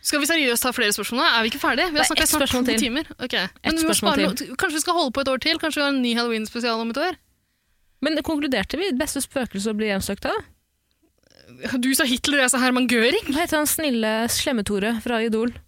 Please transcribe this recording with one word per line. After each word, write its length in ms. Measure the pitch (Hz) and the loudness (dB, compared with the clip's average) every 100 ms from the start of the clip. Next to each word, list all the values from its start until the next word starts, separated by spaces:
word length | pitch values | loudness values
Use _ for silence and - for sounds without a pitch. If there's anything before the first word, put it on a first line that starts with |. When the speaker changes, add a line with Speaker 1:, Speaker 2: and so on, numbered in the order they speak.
| - | 0
Speaker 1:
Skal 160 | 302 | 0
vi 80 | 285 | 2
seriøst 320 | 330 269 233 254 | 2 2 2 0
ta 20 | 247 | 0
flere 160 | 214 | 0
spørsmål 300 | 202 202 240 | 0 -2 0
nå? 20 | 330 | 2
Er 160 | 233 | 2
vi 80 | 226 | 0
ikke 120 | 277 | 0
ferdige? 260 | 330 247 359 | 0 2 0
Vi 80 | 302 | 2
har 60 | |
Speaker 2:
Det 20 | - | 0
er 40 | |
Speaker 1:
snakket 160 | 311 311 | 2 2
Speaker 2:
ett 60 | 311 | 2
Speaker 1:
snart 80 | 269 | 2
Speaker 2:
spørsmål 220 | 247 247 | 2 2
Speaker 1:
to 0 | |
Speaker 2:
til. 140 | 220 240 | 2 0
Speaker 1:
timer. 240 | 247 320 - | -2 -6 -8
Ok. 160 | 247 | -4
Speaker 2:
Ett 240 | 226 185 - - | -2 -4 -4 -2
Speaker 1:
Men 80 | |
vi 80 | 320 | 0
må 60 | 320 | 0
Speaker 2:
spørsmål 240 | 320 - | 2 2
Speaker 1:
spare 160 | 285 190 254 | 2 0 -2
Speaker 2:
til. 80 | 294 | -8
Speaker 1:
noe. 80 | 254 | -4
Kanskje 160 | 381 302 | -2 -2
vi 60 | - | 0
skal 80 | 349 | 0
holde 120 | 294 254 | 0 0
på 80 | 277 | -2
et 60 | |
år 80 | 262 | 0
til? 160 | 311 320 | 0 -2
Kanskje 240 | 320 294 | -2 -2
vi 40 | 285 | 0
har 20 | |
en 100 | 277 247 | 0 0
ny 80 | |
Halloween-spesial 720 | 233 240 220 214 240 240 226 226 | 0 0 -2 -4 -4 -2 -2 -2
om 80 | |
et 80 | 233 | -2
år? 160 | 339 359 _ _ _ _ _ _ _ _ 277 | -4 -4 _ _ _ _ _ _ _ _ -2
Speaker 2:
Men 80 | |
det 100 | 311 - | -2 -2
konkluderte 480 | 311 294 240 190 269 | -2 0 -2 -2 -4
vi. 140 | 370 | -2
Beste 240 | 254 277 277 254 | -2 -2 -4 -4
spøkelse 480 | 277 240 202 208 | -4 -4 -4 -4
å 20 | 208 | -2
bli 80 | 214 | -2
hjemsøkt 400 | 196 - 202 254 | -2 -4 -6 -4
av? 80 | 415 - _ _ _ _ _ _ _ _ - - 127 226 254 | -4 -6 _ _ _ _ _ _ _ _ -20 -20 -12 -4 0
Speaker 1:
Du 80 | 240 269 | 0 2
sa 60 | 294 | 2
Hitler, 320 | 254 - 285 | 0 0 2
jeg 60 | 254 | 4
sa 80 | 262 | 4
Hermann 240 | 254 254 254 | 2 2 4
Göring. 360 | 240 226 370 - | 4 4 2 0
Speaker 2:
Hva 160 | 277 | 0
heter 160 | 339 311 | 2 2
han 80 | 302 | 0
snille, 420 | - 311 233 220 220 233 | 0 0 0 0 0 0
slemme 320 | - - 254 | 0 0 0
Tore 280 | 202 202 208 226 | 0 0 0 -2
fra 160 | 240 233 | -2 -2
Idol? 300 | 226 220 240 233 | 0 0 -2 -4